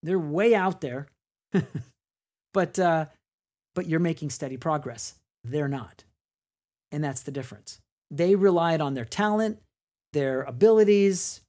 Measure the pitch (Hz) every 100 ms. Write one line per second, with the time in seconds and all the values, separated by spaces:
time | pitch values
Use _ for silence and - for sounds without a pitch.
0 | 156 185 151 156 226 220 185 180 139 127
1 | 147 _ _ _ _ - 127 - - _
2 | _ _ _ _ _ 196 180 - 180 160
3 | 151 _ _ _ _ _ _ - 185 160
4 | 170 160 151 - 139 131 165 151 139 117
5 | - - _ _ 117 147 143 139 110 -
6 | _ _ _ _ _ _ _ _ _ 147
7 | 151 131 - 139 127 101 - - _ _
8 | _ 143 175 196 196 175 170 160 143 135
9 | 113 - 208 214 220 214 _ _ _ _
10 | _ 151 135 131 139 123 208 220 208 202
11 | 196 185 - -